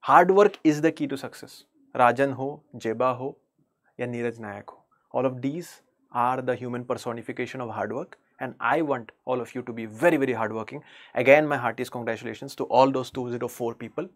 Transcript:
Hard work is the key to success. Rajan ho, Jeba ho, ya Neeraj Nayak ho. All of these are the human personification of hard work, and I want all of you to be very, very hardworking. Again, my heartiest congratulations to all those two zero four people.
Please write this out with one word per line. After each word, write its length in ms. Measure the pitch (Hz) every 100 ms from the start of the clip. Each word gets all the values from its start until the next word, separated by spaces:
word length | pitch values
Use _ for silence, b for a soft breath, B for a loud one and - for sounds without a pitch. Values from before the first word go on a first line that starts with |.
Hard 300 | - 160 180
work 280 | 190 208 -
is 160 | 156 151
the 120 | 160
key 140 | 156 147
to 100 | 135
success. 480 | 123 - - - _ _ _
Rajan 380 | - 120 120 139
ho, 280 | 123 135 151 _ 127
Jeba 400 | 113 113 127 123
ho, 200 | 131 - _ _ _ _ _ _
ya 100 | 123
Neeraj 320 | 120 120 117
Nayak 300 | 110 101 101
ho. 100 | - _ _ _
All 160 | 123 131
of 140 | 127
these 400 | 131 156 170 - _ _ _
are 300 | 120 120 127
the 120 | 127
human 300 | 123 123 123
personification 760 | 123 120 - 117 107 117 123 131
of 100 | 120
hard 220 | 107 104
work, 260 | 113 180 - _ _
and 140 | 131 -
I 220 | 117 143
want 300 | 156 131 110 _
all 160 | - 127
of 140 | 117
you 80 | 127
to 100 | 120
be 140 | 117 113
very, 300 | 110 160 175
very 160 | 135
hardworking. 500 | 117 110 110 110 143 B B B
Again, 320 | - 123 143 151
my 100 | 143
heartiest 360 | 120 113 123
congratulations 600 | 123 117 113 117 110 139 -
to 80 |
all 260 | 135 123 135
those 200 | 135 127
two 200 | - 123
zero 180 | 120 123
four 260 | - 120
people. 340 | 117 113 - 175